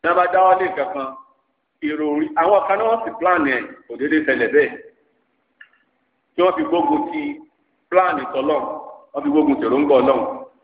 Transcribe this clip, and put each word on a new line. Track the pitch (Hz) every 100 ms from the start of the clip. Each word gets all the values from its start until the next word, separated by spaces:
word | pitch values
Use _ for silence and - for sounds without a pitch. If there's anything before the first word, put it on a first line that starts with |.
Bí | 170
wọ́n | 180
bá | 180
dáwọ́ | 185 185
lé | 185 185
nǹkan | 147 139
kan, | 143 131 131 - _ _ _ _ _
ìròrí, | 151 151 151 147 156
àwọn | 160 165 202
kan | 180 202
náà | 220
wọ́n | 226
sì | 175
plan | 165 175 175
ẹ̀, | 143 127 104 -
kò | _
déédéé | 117 143 156
ṣẹlẹ̀ | 147 123 113
bẹ́ẹ̀. | 139 139 - - _ _ _ _ _ _ _ - _ _ _ _ _ _ -
Tí |
wọ́n | 180 -
fi |
gbógun | 151 170 156 151
ti | - 156 147 143 - _ _ _ _
plan | 175 185 - 127
tọ́lọ̀, | 135 143 151 - 151 - - _
wọ́n | 139
fi | 143
gbógun | 151 143 135
ti | 113
èròǹgbà | 131 147 135
Ọlọ́run. | 131 127 - - - _